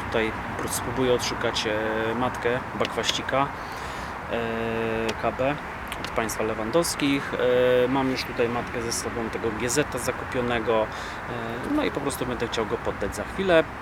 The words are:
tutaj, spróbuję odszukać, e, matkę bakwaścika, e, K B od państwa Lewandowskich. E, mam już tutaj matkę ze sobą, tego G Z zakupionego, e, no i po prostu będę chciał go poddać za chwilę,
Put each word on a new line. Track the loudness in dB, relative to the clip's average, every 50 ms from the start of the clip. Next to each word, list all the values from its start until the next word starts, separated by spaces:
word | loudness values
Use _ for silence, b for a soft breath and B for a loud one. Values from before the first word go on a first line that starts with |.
| -2
tutaj, | 0 2 2 2 2 0 -4 -6 -6 -4 -4 -4 -2
spróbuję | -2 -2 -2 -2 0 2 4 4 4
odszukać, | 4 2 0 -2 0 0 0 0 0 0
e, | 0 0 0 0 0 0 0 0 0 0
matkę | 0 0 0 0 0 0 0 0 0 -2 -4 -2 -2
bakwaścika, | -2 0 0 0 0 0 -2 -2 -2 0 2 2 2 2 B B B B B B B B B B B B B B -6 -4
e, | -2 -2 -2 -2 -2 -2 -2 0 0 0 0 0 0 0 0 -2 -2 0
K | 0 0
B | 0 2 2 0 0 -2 -4 -8 -8 -8 -8 -8 -6 -6 -6
od | -4
państwa | -2 0 0 0 0 0 0
Lewandowskich. | 0 -2 -2 0 2 4 4 4 2 2 2 2 2 2 2 0 -2 0 2 4 4 6 6 6 6 6 6 4
E, | 4
mam | 4 2 2 2
już | 0 0 -2
tutaj | -2 0 0 2 2
matkę | 2 -2 -2 -4 -4 -4
ze | -4 -2
sobą, | -2 -2 -2 -2 -2 -2 -2 -2
tego | -2 -2 -2 -2
G | -2 0 -2 2
Z | 2 2 2 2 0 -2
zakupionego, | -2 -2 -2 -2 -4 -4 -2 0 0 2 0 2 2 4 4 4
e, | 4 2 -2 -6 -8 -8 -8 -8 -6 -6 -6 -4 -4 -4 -4 -4 -2 0 0
no | 2 2
i | 0
po | 0 -2
prostu | -2 -2 -2 -2 -2
będę | -4 -2 -2 -2 -2
chciał | 0 0 0
go | 0 -2
poddać | -2 -2 -4 -2 -2 -2 -4 -2
za | -4 -6
chwilę, | -4 -4 0 2 6 6 6 6 4 -2 0